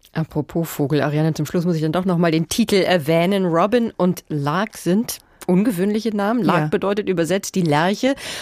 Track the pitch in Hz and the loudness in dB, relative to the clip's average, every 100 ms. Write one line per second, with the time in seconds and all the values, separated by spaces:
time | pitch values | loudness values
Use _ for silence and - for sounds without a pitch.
0 | _ - 160 156 139 175 165 - 143 151 | _ -6 -4 -4 -4 -4 -4 -2 0 2
1 | 135 147 160 151 151 180 170 160 156 175 | 0 2 0 0 -2 -2 0 0 0 0
2 | 185 170 170 160 170 - 220 202 175 180 | 0 2 2 0 -2 -2 2 2 2 2
3 | 139 165 175 202 185 165 196 240 226 - | 2 2 2 2 2 2 2 2 -2 0
4 | 180 175 - 151 143 165 214 - 165 190 | 0 0 -4 -4 -2 -2 -4 -6 -2 0
5 | 247 - _ _ - 180 214 175 196 214 | -2 -8 _ _ 0 2 2 0 -2 0
6 | 220 208 202 240 156 165 151 202 190 202 | -2 -2 0 0 2 2 0 0 0 -2
7 | 202 180 160 190 - 190 170 147 175 208 | -2 -2 0 -2 -2 -2 2 2 2 0
8 | 254 277 - - | 0 -2 -8 -12